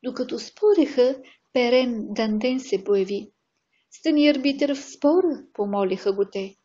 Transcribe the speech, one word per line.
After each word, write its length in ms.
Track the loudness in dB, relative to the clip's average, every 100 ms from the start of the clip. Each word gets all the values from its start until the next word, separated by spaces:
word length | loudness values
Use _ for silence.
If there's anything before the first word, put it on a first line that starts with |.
Докато 340 | -10 -8 -6 -8
спореха, 760 | -10 _ 2 4 2 2 2 0 -10 _ _
Перен 540 | -2 2 2 2 -4 -8
Данден 500 | -4 -2 0 -2 -4
се 240 | -4 -6
появи. 460 | 0 0 0 -4 -8 _ _ _ _ _ _
„Стани 380 | -8 -2 4 4
арбитър 460 | 4 0 0 -2
в 100 | -2
спора“, 580 | -8 -2 2 2 2 -2 -10
помолиха 600 | -6 -4 -2 -2 -2 -2
го 120 | -2
те. 320 | -2 -4 -10 -14